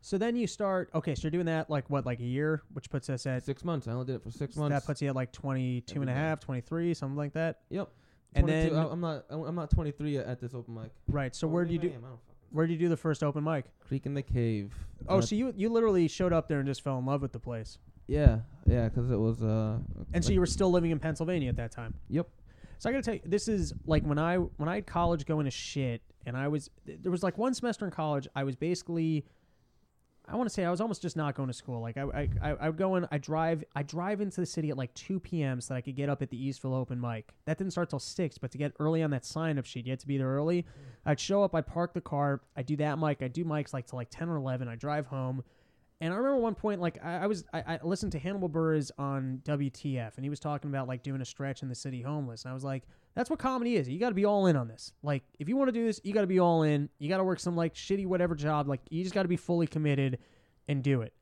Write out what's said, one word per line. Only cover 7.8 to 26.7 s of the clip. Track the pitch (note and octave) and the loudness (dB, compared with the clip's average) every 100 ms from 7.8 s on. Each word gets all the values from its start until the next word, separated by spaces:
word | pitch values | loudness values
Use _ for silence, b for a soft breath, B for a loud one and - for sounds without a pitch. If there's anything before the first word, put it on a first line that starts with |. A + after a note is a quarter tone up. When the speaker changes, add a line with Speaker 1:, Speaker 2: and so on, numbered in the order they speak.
| G3 b b b b | -6 b b b b
Speaker 1:
And | B2 D3+ | 4 6
Speaker 2:
Twenty-two. | D#3 D#3+ | 6 6
Speaker 1:
then | D#3 D#3+ | 4 2
Speaker 2:
I, | |
I'm | E3+ | 0
not, | E3+ D3 - | -2 -2 -6
I'm | D3+ D#3 | -6 -4
not | E3+ D3 | -4 4
twenty-three | - D3+ C#3 D3+ | 4 4 -2 -2
yet | C#3+ A#2+ | -2 -2
at | B2 | -6
this | A#2+ | -8
open | B2+ A#2+ | -10 -10
mic. | A2+ A2+ - - | -12 -12 -6 -2
Speaker 1:
Right, | C#3+ C3 | 0 -2
so | - D#3+ | -2 0
Speaker 2:
Oh, | |
Speaker 1:
where | E3+ | 2
do | F3 | 2
you | E3+ | 2
Speaker 2:
maybe | E3+ | 0
Speaker 1:
do, | |
Speaker 2:
I | C3 | -4
am. | |
I | B2 | -14
don't | A#2 | -18
fucking | - - - | -20 -20 -6
Speaker 1:
where | D3+ E3 | 0 2
do | |
you | D#3+ | 4
do | F3 | 2
the | D#3+ | 4
first | D#3+ D3 | 2 2
open | D3 D3 | 0 0
mic? | D3+ D#3 A#2+ - | 0 -2 -4 -16
Speaker 2:
Creek | - C3+ C#3 | -4 -4 -2
in | |
the | C#3+ | -4
Cave. | C#3 B2 A#2 A2 G2+ - - - - | 0 2 4 2 -2 -8 -12 -10 2
Speaker 1:
Oh, | F#3+ | 4
Speaker 2:
Uh, | |
Speaker 1:
so | - | 4
you, | G#3 C4 G3+ | 2 0 0
you | G#3 | 2
literally | A3+ A3+ F#3 E3 | 4 6 6 4
showed | - F3+ | 2 4
up | E3+ - | 4 2
there | D3 | 0
and | C#3 | 0
just | C3+ | -2
fell | C#3 C3 | -2 -2
in | C3 | 0
love | C#3 | 0
with | C3+ | 0
the | A#2+ | -6
place. | B2 A#2 A2 - - - - | -8 -8 -8 -14 -20 -20 -2
Speaker 2:
Yeah, | D3 C#3+ A2 A#2 - - | 8 8 8 -4 0 4
yeah, | B2 A2+ | 6 4
'cause | B2+ A#2+ | 2 2
it | A2+ | 4
was, | A2 A2+ | 2 2
uh, | A2 A2 A2 A2 - - - | 2 2 0 -2 -6 -8 -2
Speaker 1:
And | F3 | 0
so | E3 | 4
Speaker 2:
like | |
Speaker 1:
you | F#3 | 4
were | F3 | 4
still | - F#3+ | 4 4
living | F3 E3+ | 6 4
in | D#3 | 2
Pennsylvania | D#3+ D3 D#3+ F3+ C3 | 0 -2 0 0 0
at | A#2 | -2
that | A2+ | -4
time? | - A2+ - - | -8 -10 -10 -4
Speaker 2:
Yep. | - - - - B B B | -2 -2 -10 -20 B B B
Speaker 1:
So | A#3 | -2
I | |
gotta | C4+ | 0
tell | A#3 | 0
you, | G#3 | -4
this | E3 G3+ - | 0 0 2
is, | G#3 D#3 - - | 0 0 -4 2
like, | D#3 | 2
when | C#3+ D3 | 4 2
I, | D#3+ F3+ | 2 2
when | E3+ - D#3 | 0 -2 -2
I | |
had | G3 - | -2 -2
college | F3 E3+ E3+ | 0 2 2
going | C#3+ D#3 | 0 0
to | C#3 | 0
shit, | - - C#3+ C3 A#2 - - - | -4 -6 -2 -2 -4 -10 -14 -8
and | B2+ | -4
I | C#3 | 0
was, | D3 - | -2 -4